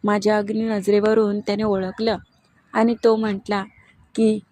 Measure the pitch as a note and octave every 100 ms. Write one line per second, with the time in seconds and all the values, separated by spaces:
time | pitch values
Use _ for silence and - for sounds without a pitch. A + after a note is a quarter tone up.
0 | G#3 G#3 G3+ G#3+ G3+ G#3+ A3+ G#3 F#3+ G#3
1 | G#3+ A3 G#3 G#3 G3+ G#3 G#3+ F#3+ F#3 G3+
2 | A3 F#3 - _ _ _ _ A3+ A#3 A3+
3 | A3+ A3 G#3+ G3 - G3+ G3 _ _ _
4 | _ - A3 G#3+ _